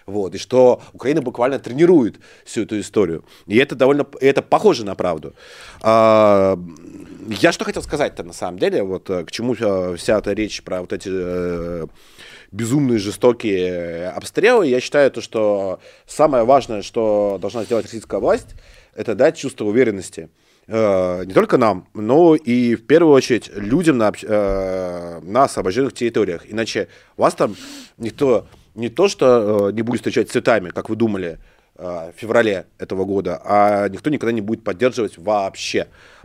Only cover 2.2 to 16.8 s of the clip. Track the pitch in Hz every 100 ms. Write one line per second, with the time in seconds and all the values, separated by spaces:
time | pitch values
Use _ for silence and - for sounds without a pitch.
2.2 | - - - 120 98 107 90 113 87 80
3.2 | - - - 110 135 135 131 143 135 -
4.2 | 135 131 - 151 214 127 101 95 90 80
5.2 | 73 - - - - - 110 113 110 110
6.2 | 104 101 95 92 87 78 90 92 90 -
7.2 | 101 104 165 - 214 180 - 147 120 -
8.2 | 87 - 95 92 175 170 95 90 - 90
9.2 | 78 - 120 110 110 95 90 87 - 107
10.2 | 104 101 107 - - 92 90 95 101 92
11.2 | 90 90 87 87 85 87 78 - _ -
12.2 | - - - 98 113 147 135 117 101 92
13.2 | 123 117 110 95 90 87 85 82 90 -
14.2 | - - 202 240 156 123 - 147 131 117
15.2 | - 113 107 101 95 90 - _ _ -
16.2 | 156 127 113 139 113 107